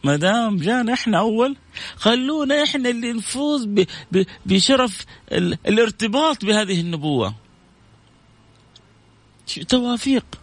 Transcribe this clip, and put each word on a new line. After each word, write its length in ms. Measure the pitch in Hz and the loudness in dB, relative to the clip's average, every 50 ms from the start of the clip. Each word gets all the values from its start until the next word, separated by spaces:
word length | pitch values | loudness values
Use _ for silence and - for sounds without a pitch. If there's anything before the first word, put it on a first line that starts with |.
| - | 2
ما 120 | 143 147 | 2 0
دام 400 | 147 156 185 208 233 233 220 208 | 2 2 2 2 2 2 0 0
جانا 360 | 185 147 185 233 254 240 220 247 | 0 0 0 0 0 0 0 -2
إحنا 260 | 247 - 240 208 170 | -2 0 0 2 2
أول، 380 | 196 226 214 220 240 269 277 - _ _ - - - - - | 2 2 2 2 0 0 0 -6 _ _ -18 -16 -16 -16 -14
خلونا 640 | - - 214 233 247 254 269 302 311 294 262 277 294 294 | -2 2 2 2 2 0 -2 -2 -2 0 0 2 2 0
إحنا 260 | 294 - 294 254 247 | 0 0 -2 -2 -2
اللي 240 | 240 233 226 240 240 | -2 -2 -4 -4 -4
نفوز 520 | 226 202 - - 247 285 294 302 285 240 | -4 -6 -6 -6 -4 -2 0 0 -2 -2
ب-، 220 | 208 202 202 190 - - - - - - | -2 0 0 0 0 -2 -16 -12 -2 0
ب-، 120 | 190 190 - - - - | 0 0 0 -4 -14 -2
بشرف 580 | 190 190 190 185 - 269 269 254 240 190 - - - - - - - - | 0 2 2 4 4 4 4 2 0 -2 -8 -16 -18 -20 -20 -14 -4 -2
ال-، 260 | - 180 175 165 160 - | 0 0 0 -2 -4 0
الارتباط 800 | - 151 214 233 220 202 - 214 226 202 269 311 320 294 - 214 | 0 2 4 2 2 0 -2 -4 -2 0 2 2 2 0 0 0
بهذه 360 | 190 214 214 214 185 196 170 | 0 2 2 2 0 -2 -2
النبوة. 540 | 170 170 170 160 143 156 147 127 110 92 107 110 _ _ _ _ _ _ _ _ _ _ _ _ _ _ _ _ _ _ _ _ _ _ _ _ _ _ _ - _ _ _ _ _ _ _ _ _ _ _ _ _ - - - - - | -2 -2 -4 -4 -2 0 0 0 0 -2 -4 -8 _ _ _ _ _ _ _ _ _ _ _ _ _ _ _ _ _ _ _ _ _ _ _ _ _ _ _ -20 _ _ _ _ _ _ _ _ _ _ _ _ _ -12 -12 -12 -4 -2
توافيق. 560 | - 254 240 240 240 233 - 269 269 247 - - - - | -2 0 0 -2 -4 -4 0 0 0 0 0 -4 -18 -20